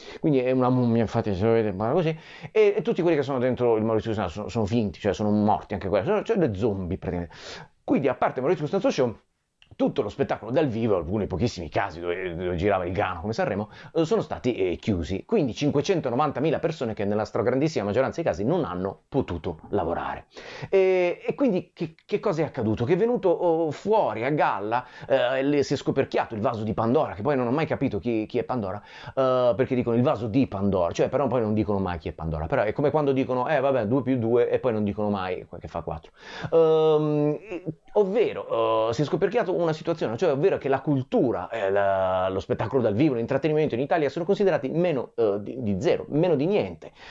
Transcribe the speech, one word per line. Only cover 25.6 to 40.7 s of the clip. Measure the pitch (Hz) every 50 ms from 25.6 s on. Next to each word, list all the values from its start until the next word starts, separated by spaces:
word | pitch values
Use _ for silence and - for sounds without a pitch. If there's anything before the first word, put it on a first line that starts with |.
| 131
si | - 147
è |
scoperchiato | 131 - 160 143 139 131 - - - - - -
il | 104
vaso | 101 131 120 104 110
di | 107 104
Pandora, | - 117 113 127 160 143 110 -
che | - 101
poi | 143 147
non | 131 127
ho | 117 127
mai | 156 156
capito | - - - 143 123 98 98
chi, | - 123 117 110 107
chi | 104 - 120
è | 113
Pandora, | - 123 127 101 92 95 104 - - - - - - -
eh, | - 131 131 127 127 123 123 117
perché | 95 131 - 131
dicono | 123 123 120 117
il | 120 -
vaso | 160 143 101 113
di | 113 98 139 127
Pandora, | - - 95 98 101 92 95 87 85 92
cioè | - 143 -
però | - 131 143
poi | 127 113 131
non | 113 107 107
dicono | 107 107 98 104 98
mai | 95 92 87 87
chi | - 92
è | 82
Pandora, | - 80 82 78 78 78
però | 80 143 127 107
è | 107 104
come | - 143 147
quando | 135 156 147 143 135
dicono, | 135 131 110 127 127 123 147
"Eh, | 160 139
vabbè, | 123 139 135 127 110
due | 101 123 139 117
più | 123 135 127
due" | 110 113 120 120 120 117
e | - 117
poi | - 131 113
non | 107 107
dicono | 101 101 104 104 104
mai | 101 98 92 92 92 - - - - 85
che | - -
fa | - 85 80
quattro. | - 78 76 - - - - - - - - - 160
Ehm, | 165 165 165 160 160 160 156 156 156 151 151 151 151 147 147 147 151 -
e, | 175 214 214 165 180 190 160 - _ - -
ovvero, | 208 208 185 196 240 196 135 101 95 101 - 113 113 113 113 113 113 110 113
eh, | 117
si | 147 151
è |
scoperchiato | 135 - 156 - 196 196 240 202 170 180
una | 170 170 165 156
situazione, | 160 - 170 170 160 170 123 110
cioè | - 190 170 139
ovvero | 135 156 196 151 123
che | -
la | 139